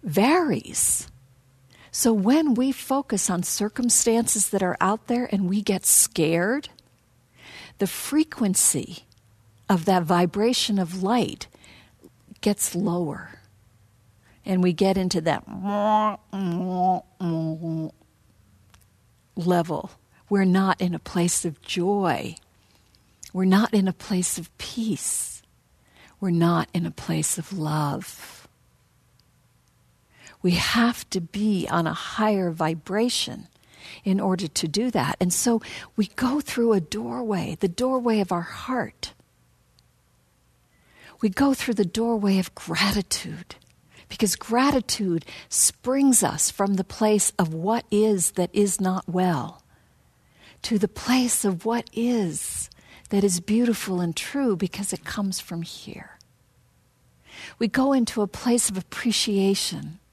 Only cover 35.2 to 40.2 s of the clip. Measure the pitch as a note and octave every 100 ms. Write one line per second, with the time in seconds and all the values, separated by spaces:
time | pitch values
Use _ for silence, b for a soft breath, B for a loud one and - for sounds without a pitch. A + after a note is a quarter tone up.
35.2 | F3+ - - A3+ B B B - G3+ -
36.2 | B3+ C#4+ - - A#3 G#3 D#3 G#3 A#3+ A#3+
37.2 | A#3 G3 D#3 E3 F#3+ F3 B3+ C4 A#3+ A3
38.2 | F#3+ F3 E3+ - - B3+ G3 _ - -
39.2 | _ _ _ _ _ _ _ _ _ _